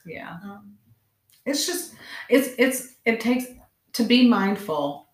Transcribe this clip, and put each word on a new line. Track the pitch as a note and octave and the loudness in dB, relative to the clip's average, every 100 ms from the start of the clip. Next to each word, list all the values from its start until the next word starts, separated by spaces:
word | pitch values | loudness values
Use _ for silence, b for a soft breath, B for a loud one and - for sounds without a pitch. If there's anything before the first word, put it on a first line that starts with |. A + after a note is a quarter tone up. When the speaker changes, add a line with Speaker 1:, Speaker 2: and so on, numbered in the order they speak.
| E3+ | -16
Speaker 1:
Yeah. | - - F3 | -14 -14 -14
Speaker 2:
Um, | G3+ G3+ - - _ _ _ _ _ _ - | -16 -18 -20 -20 _ _ _ _ _ _ -6
Speaker 1:
It's | D4 F#4 | -4 -4
just, | D#4+ - B B B B | -6 -8 B B B B
it's, | C4 C4 - | 2 4 2
it's, | C4 C4 - _ A#3 | 0 0 -8 _ -2
it | A3+ | 0
takes, | A#3 B3+ - - _ _ _ | 0 0 -2 -14 _ _ _
to | - | -2
be | A3 B3 B3 | 2 6 6
mindful | G3+ G3 G3+ - D3 C#3+ - - | 4 2 -2 -4 -2 -2 -6 -14